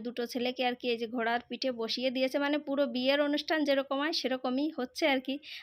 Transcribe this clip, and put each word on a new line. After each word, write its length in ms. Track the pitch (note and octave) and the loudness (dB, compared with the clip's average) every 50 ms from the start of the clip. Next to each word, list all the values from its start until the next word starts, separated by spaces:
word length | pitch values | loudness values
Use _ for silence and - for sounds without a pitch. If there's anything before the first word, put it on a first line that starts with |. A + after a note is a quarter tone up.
| G#3+ | -2
দুটো 200 | A#3+ A#3 B3 A#3+ | -4 -6 -6 -6
ছেলেকে 360 | A#3 - A#3+ A#3+ B3+ B3+ - B3+ | -4 -2 -2 -2 -2 0 0 0
আর 100 | B3 B3 | 0 0
কি 100 | - - B3 | -2 -2 -2
এই 80 | A#3 | -2
যে 100 | A3+ A#3 | -2 -2
ঘোড়ার 340 | G#3+ B3 B3 A3+ A#3 A#3 - - | -4 -2 -2 0 0 0 0 -2
পিঠে 260 | - B3 B3 C#4 C4 | -4 -6 -4 -2 -2
বসিয়ে 380 | B3 A3+ A3+ A3 - B3 B3 C4 | -2 -2 -4 -4 -2 0 0 0
দিয়েছে, 260 | B3 C4 C4 C4 D4+ C#4+ | 2 2 0 2 2 2
মানে 180 | C#4+ C#4+ D4+ C#4+ | 2 2 0 0
পুরো 240 | D4 C#4+ C#4 C#4+ C#4+ | 0 0 2 2 2
বিয়ের 340 | B3 A#3 B3+ B3+ C4+ C#4 D4 | 2 2 2 2 4 4 4
অনুষ্ঠান 380 | D4 C#4+ D4 D4 - - E4 D#4 C#4+ | 4 2 2 0 0 0 0 2 4
যেরকম 340 | D4 C4+ C4+ C4+ - C4+ C#4 | 4 4 2 2 0 -2 -2
হয় 140 | C#4+ D#4+ E4 | 0 0 -2
সেরকমই 540 | - - A#3+ C4 B3+ - B3+ B3+ C4+ D4+ D#4 | -2 -2 -2 -2 -2 -2 -2 0 0 0 -2
হচ্ছে 320 | D4+ C4 B3 - - - E4 | -2 -4 -6 -6 -2 0 2
আর 120 | D4 C4+ C4 | 2 2 2
কি। 140 | C4 C4 C4+ C#4+ - - - - | 0 -4 -6 -6 -8 -12 -16 -16